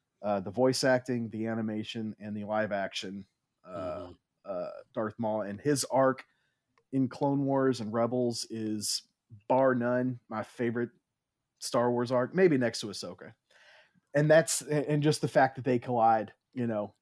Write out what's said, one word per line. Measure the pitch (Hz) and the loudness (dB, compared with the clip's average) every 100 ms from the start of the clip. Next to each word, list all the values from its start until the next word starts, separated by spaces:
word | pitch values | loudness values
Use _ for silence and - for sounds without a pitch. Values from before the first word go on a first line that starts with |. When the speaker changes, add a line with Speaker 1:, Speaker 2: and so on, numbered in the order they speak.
| _ _ | _ _
Speaker 1:
uh, | 101 101 | -4 -2
the | 95 | -2
voice | 98 131 131 | 2 2 4
acting, | 139 127 123 120 113 | 2 2 0 -4 -4
the | 107 110 | -6 -4
animation, | 113 110 107 107 117 110 - | -4 -4 -6 -8 -8 -8 -10
and | 107 104 | -10 -10
the | |
live | 104 107 107 | -4 -2 -2
action, | 101 95 - 98 98 95 _ _ _ 85 | -2 -4 -6 -10 -12 -14 _ _ _ -16
uh, | 90 80 76 65 | -10 -8 -8 -12
Speaker 2:
Mm-hmm. | - _ _ | -18 _ _
Speaker 1:
uh, | 95 92 85 - - | -10 -8 -8 -12 -12
Darth | - 110 - | -6 -6 -4
Maul. | 110 107 | -4 -2
And | 101 101 | -4 -4
his | 143 143 - | 0 0 0
arc | 127 131 127 - _ _ _ _ _ _ | 2 4 2 -6 _ _ _ _ _ _
in | 135 127 | -2 -2
Clone | - 143 139 135 | 0 0 0 0
Wars | 139 135 123 | 2 2 0
and | 107 | -2
Rebels | 113 117 123 120 117 - | 0 0 0 -2 -2 -6
is | 113 110 107 104 - - _ _ 107 - | -6 -4 -4 -4 -4 -8 _ _ -12 0
bar | 131 131 | 4 4
none | 123 120 123 127 120 - | 2 0 0 -2 -4 -8
my | 110 | -8
favorite | 104 - 120 117 120 _ _ _ _ _ _ - | -8 -4 -2 -2 -4 _ _ _ _ _ _ -14
Star | - 131 120 | -4 0 2
Wars | 120 120 | 2 0
arc, | 127 127 | 0 0
maybe | 160 190 139 | 4 4 6
next | 120 - | 2 -2
to | 110 | -8
Ahsoka. | 95 90 92 - - _ _ - - _ _ _ | -10 -12 -14 -18 -20 _ _ -20 -20 _ _ _
And | 143 151 | 0 6
that's, | 156 - - | 6 6 -2
a-, | 127 147 131 | 0 -2 2
and | 151 | 2
just | 147 147 | 4 2
the | 147 | 2
fact | 151 135 - | 4 4 2
that | |
they | 131 127 | 0 0
collide, | 127 123 113 113 101 - _ | 0 2 4 4 0 -12 _
you | 131 117 | -6 -2
know, | 107 104 _ | -2 -4 _